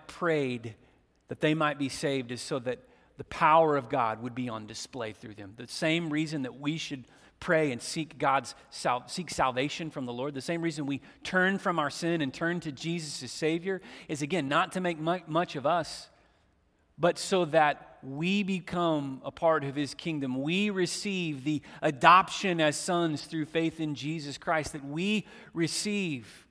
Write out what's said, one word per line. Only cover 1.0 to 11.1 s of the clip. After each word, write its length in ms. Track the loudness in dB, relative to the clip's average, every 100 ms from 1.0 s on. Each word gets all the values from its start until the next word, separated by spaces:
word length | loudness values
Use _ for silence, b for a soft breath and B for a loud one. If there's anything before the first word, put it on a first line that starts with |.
| b b _
that 120 | 0
they 140 | 2
might 240 | 4 2 0
be 100 | -4
saved 420 | -2 -2 -2 -4
is 100 | -8
so 180 | -6 -4
that 180 | -4 -6 -10 b b -18
the 60 |
power 520 | -14 2 6 8 6 4
of 120 | 0
God 340 | 0 0 0
would 120 | -6
be 140 | -6 -6
on 180 | -6 -10
display 460 | -12 -12 -8 -8
through 220 | -8 -14
them. 200 | -14 -16 -14
The 100 | -12
same 440 | -2 2 2 2
reason 320 | -2 -2 -2
that 160 | -4 -4
we 200 | -4 -4
should 280 | -6 -10 -12 B B _
pray 320 | 2 4 4
and 100 | 0
seek 360 | -4 -6 -6 0
God's 360 | 2 2 0 -12 B
sal-, 380 | -6 -2 -2 -2
seek 220 | -8 -6
salvation 600 | 2 2 2 -2 -4 -8
from 160 | -8 -8
the 60 |
Lord, 200 | -6 -6
the 80 | -6
same 220 | -4 -2
reason 240 | -2 -2 -4
we 140 | -4 B